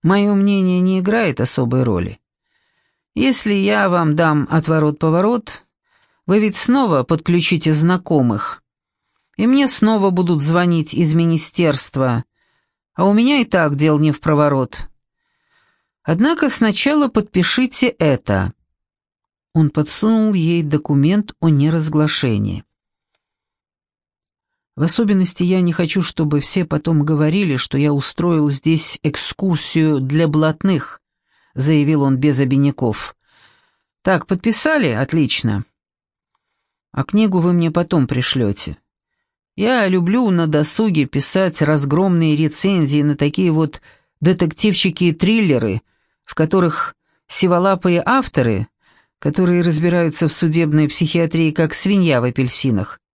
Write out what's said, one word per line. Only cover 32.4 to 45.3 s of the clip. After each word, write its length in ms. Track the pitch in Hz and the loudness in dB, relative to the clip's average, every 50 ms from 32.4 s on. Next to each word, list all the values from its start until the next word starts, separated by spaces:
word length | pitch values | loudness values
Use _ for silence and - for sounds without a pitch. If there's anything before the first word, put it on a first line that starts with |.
| 139 127 135 135 139 143 139 - 131 117 107 - - - - _ _ _ _ _ _ _ _ _ _ _ _ _ _ _ _ _ | 0 2 2 2 2 0 0 0 -2 -2 -2 -4 -10 -16 -18 _ _ _ _ _ _ _ _ _ _ _ _ _ _ _ _ _
«Так, 260 | _ 190 190 165 - | _ -2 -2 -2 -2
подписали? 600 | - 190 180 - 226 220 - - 302 311 294 226 147 | -4 -6 -2 -2 -2 -2 0 -2 0 0 2 0 0
Отлично. 760 | 113 110 135 - - 160 147 120 - - - 117 104 98 104 _ _ _ _ _ _ _ _ _ _ _ _ _ _ _ _ _ _ _ _ _ _ _ _ _ - | 0 -2 -4 -2 0 0 0 0 -2 -2 -2 -2 -2 -2 -6 _ _ _ _ _ _ _ _ _ _ _ _ _ _ _ _ _ _ _ _ _ _ _ _ _ -8
А 100 | - 139 | -8 -6
книгу 360 | - - 208 220 208 185 180 | -2 0 2 2 2 2 2
вы 120 | 165 180 | 2 2
мне 180 | 180 175 170 165 | 2 2 0 0
потом 380 | 156 175 170 - - 165 131 | 0 -2 -2 0 2 0 2
пришлёте. 720 | 123 - 127 123 - - 131 120 101 101 - - - 71 _ _ _ _ _ _ _ _ _ _ _ _ _ _ _ _ | 2 0 -2 -2 -2 -2 0 0 0 -2 -4 -8 -12 -12 _ _ _ _ _ _ _ _ _ _ _ _ _ _ _ _
Я 320 | - 196 226 262 247 208 190 | -4 -2 0 0 0 0 0
люблю 400 | 185 185 170 175 202 247 254 214 | 0 0 0 0 0 0 2 2
на 180 | 185 170 165 | 2 2 0
досуге 580 | 160 151 147 151 - - - 220 220 180 156 139 | 2 2 0 0 0 0 -2 0 0 2 0 0
писать 560 | 131 - 139 139 - - 190 190 180 156 - | 0 -2 -4 -4 -2 -2 0 0 0 0 -2
разгромные 760 | 202 151 156 147 143 139 143 160 190 196 175 170 165 156 151 | 0 0 0 0 0 0 0 0 2 2 2 2 2 2 2
рецензии 640 | 147 160 151 151 - - 196 202 180 156 135 143 147 | 2 0 -2 -2 -2 -2 0 2 2 0 2 2 0
на 160 | 143 147 143 | 2 0 0
такие 340 | 147 143 147 143 - 185 175 | 0 -2 -2 0 0 0 2
вот 300 | 156 156 160 151 - - _ - _ _ _ _ _ _ | 2 2 0 -2 -4 -12 _ -20 _ _ _ _ _ _
детективчики 840 | - 170 190 185 185 156 151 - - 214 185 - - 190 - - 180 | 0 0 2 2 0 -2 -2 0 0 0 0 0 -2 -4 -2 0 0
и 60 | 170 | 0
триллеры, 720 | 165 165 - 180 | 0 0 0 0